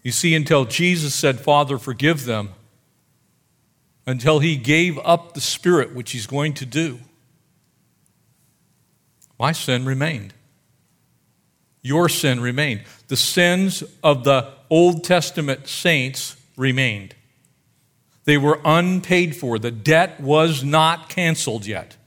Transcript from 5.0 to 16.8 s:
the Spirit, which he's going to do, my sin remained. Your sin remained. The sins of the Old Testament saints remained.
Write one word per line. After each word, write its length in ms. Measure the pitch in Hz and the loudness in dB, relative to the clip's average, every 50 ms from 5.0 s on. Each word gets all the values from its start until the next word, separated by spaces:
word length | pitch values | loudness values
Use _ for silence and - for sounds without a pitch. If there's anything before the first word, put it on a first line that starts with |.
| - 165 170 165 - - - | 2 2 2 2 2 -12 -12
the 60 | 147 | -8
Spirit, 540 | - - - - - 180 180 151 123 - - | -8 -8 -8 -2 0 2 4 4 2 0 -6
which 180 | 123 107 - | -12 -10 -10
he's 160 | - 120 104 | -10 -10 -10
going 260 | - 135 143 147 156 139 | -6 -6 -4 -4 -4 -4
to 120 | - 139 | -8 -12
do, 340 | 120 120 151 165 156 120 113 - _ _ _ _ _ _ _ _ _ _ _ _ _ _ _ _ _ _ _ _ _ _ _ _ _ _ _ _ _ _ _ _ _ _ _ _ _ _ _ _ _ _ _ _ _ _ _ | -6 -4 -4 -4 -4 -6 -12 -20 _ _ _ _ _ _ _ _ _ _ _ _ _ _ _ _ _ _ _ _ _ _ _ _ _ _ _ _ _ _ _ _ _ _ _ _ _ _ _ _ _ _ _ _ _ _ _
my 140 | 120 147 165 | -4 -4 -4
sin 320 | - - - 127 123 127 | -4 -2 -2 -2 -2 -2
remained. 480 | 135 135 131 143 165 156 117 101 101 - _ _ _ _ _ _ _ _ _ _ _ _ _ _ _ _ _ _ _ _ _ _ _ _ _ _ _ _ _ | -4 -4 -2 -4 -4 -4 -8 -12 -16 -20 _ _ _ _ _ _ _ _ _ _ _ _ _ _ _ _ _ _ _ _ _ _ _ _ _ _ _ _ _
Your 280 | - 123 143 165 175 170 | -8 -2 0 2 2 2
sin 320 | - - - 139 127 120 | 0 0 0 0 0 0
remained. 420 | 117 123 123 135 151 143 113 104 - - - _ _ | -2 -4 -2 -2 -2 -2 -4 -6 -10 -16 -20 _ _
The 80 | - 135 | -6 -4
sins 680 | - - - - 185 175 175 180 180 190 190 185 - 156 - _ _ - | -2 -2 0 2 2 2 4 4 2 0 -2 -2 -6 -10 -14 _ _ 2
of 220 | 156 147 131 120 | 2 2 4 4
the 280 | 139 139 131 127 - - _ _ _ | 2 2 2 0 -4 -16 _ _ _
Old 360 | 160 165 175 175 175 160 - | 4 6 6 6 4 0 0
Testament 640 | - 180 175 156 - - 170 151 139 135 - - - | 0 0 2 0 -2 -6 -6 -4 -4 -6 -6 -8 -12
saints 640 | - - - 180 160 139 127 131 131 - - - - _ _ _ _ | -12 -2 0 2 2 2 0 -4 -8 -10 -12 -12 -14 _ _ _ _
remained. 580 | - 131 135 127 131 | -4 -2 -2 0 0